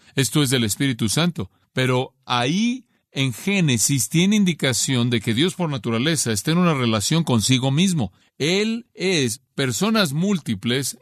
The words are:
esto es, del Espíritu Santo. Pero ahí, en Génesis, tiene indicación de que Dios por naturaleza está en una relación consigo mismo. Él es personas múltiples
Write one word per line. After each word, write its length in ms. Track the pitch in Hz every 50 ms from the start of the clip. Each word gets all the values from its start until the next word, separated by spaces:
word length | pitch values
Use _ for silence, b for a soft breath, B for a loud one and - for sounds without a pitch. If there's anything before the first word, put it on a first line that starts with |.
| b b b
esto 260 | b 139 - - 151
es, 80 | 147 127
del 140 | 131 131 117
Espíritu 440 | 107 - - 143 139 127 - 120 107
Santo. 440 | - - 165 180 160 - 110 - _ _ _ _
Pero 440 | - - 127 127 127 127 131 - _ _ _
ahí, 640 | - 123 123 120 131 160 196 220 240 247 262 - _ _ _ _ _
en 200 | - 139 135 135
Génesis, 760 | 120 - - 185 202 196 175 147 123 113 - - 143 135 120 -
tiene 280 | - 160 175 196 214 214
indicación 760 | 202 180 165 - - 135 123 - - - 135 123 120 123
de 100 | 120 113
que 140 | 98 - 113
Dios 180 | 110 151 185 -
por 160 | - 180 156
naturaleza 640 | 143 131 101 123 113 113 123 160 165 139 - 120
está 180 | 110 101 - 151
en 80 | 160 175
una 160 | 185 170 160
relación 500 | 135 123 117 110 110 101 - 151 165 160
consigo 460 | - 131 113 98 - 127 127 123 135
mismo. 420 | 135 147 185 202 180 156 117 92 b b b b b b
Él 480 | 131 156 180 196 214 220 226 233 - _ _
es 480 | - 165 185 190 160 139 120 113 - _ _ _
personas 600 | - 139 131 120 - 185 214 220 220 202 156 135
múltiples 840 | 151 175 202 202 170 - - 113 95 101 117 123 135 139 127 - -